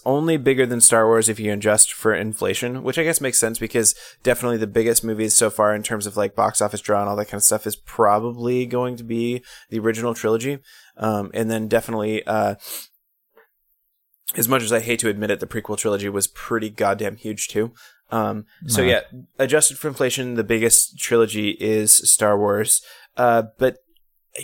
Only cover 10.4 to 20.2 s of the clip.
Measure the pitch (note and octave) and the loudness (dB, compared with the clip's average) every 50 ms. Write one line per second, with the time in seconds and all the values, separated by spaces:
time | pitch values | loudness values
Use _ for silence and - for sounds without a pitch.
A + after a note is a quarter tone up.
10.4 | A#2 C3+ C#3+ C3+ - _ - - - _ _ - G#2+ A2 G#2+ G2+ G2+ F#2+ - - | 0 -4 -6 -8 -10 _ -20 -20 -20 _ _ -4 -2 -2 0 -2 -4 -4 -4 -4
11.4 | A#2 A2 A2+ A2 A2 G#2+ G#2 A2+ - - A#2 A2 G#2+ G#2+ A2 G#2+ - - G#2+ A2 | -2 -2 -2 -4 -2 0 0 0 0 0 -4 -4 -2 -2 -4 -4 -4 -2 -2 0
12.4 | G#2 G#2 G2+ - - - - - - - _ _ _ _ _ _ _ _ _ _ | 0 -2 -2 -6 -10 -14 -14 -14 -16 -18 _ _ _ _ _ _ _ _ _ _
13.4 | _ _ _ _ _ _ _ _ _ _ _ _ _ _ _ _ _ - - - | _ _ _ _ _ _ _ _ _ _ _ _ _ _ _ _ _ -8 -4 -2
14.4 | A#2 B2 C3+ C3 A#2 G#2+ A#2 A2+ A2+ A#2+ A#2+ A2+ - A2+ G2+ G#2 G#2+ G#2 G2+ - | 0 2 2 2 2 2 0 0 0 0 -2 0 0 -2 -2 -2 -2 -2 -2 -2
15.4 | - - - A2+ - - G#2+ G2+ - A2+ G#2 G2 G2+ G2+ G2 G2+ G2 - - - | -4 -6 -8 -8 -8 -6 -6 -4 -2 -2 -2 -2 -2 -4 -4 -2 -4 -4 -6 -8
16.4 | - - A#2 A2+ A2 G#2+ G#2+ - G#2+ G2 G2+ G#2 A2 G2 G#2 - - A2 G#2+ G2+ | -8 -4 -4 -4 -4 -4 -4 0 0 0 0 0 -2 -6 -8 -8 -10 -10 -8 -8
17.4 | - - - G#2+ A2 A#2+ - - - - _ _ _ - - A#2 G#2+ G2+ G#2+ G#2+ | -8 -4 -2 -2 -2 -2 -4 -14 -20 -20 _ _ _ -6 -2 -2 -2 -2 -4 -6
18.4 | G#2 _ _ - - C3+ A#2 A2 B2+ B2 A#2+ G#2 - - - B2+ - _ _ - | -10 _ _ -14 -8 -4 0 2 2 4 2 2 0 -4 -14 -20 -20 _ _ -2
19.4 | C3+ B2 C#3 D3+ C#3+ - C#3 - - D3+ C3+ - C#3 B2+ - - | 0 2 2 4 4 2 0 -2 -6 -6 -2 0 0 0 0 -2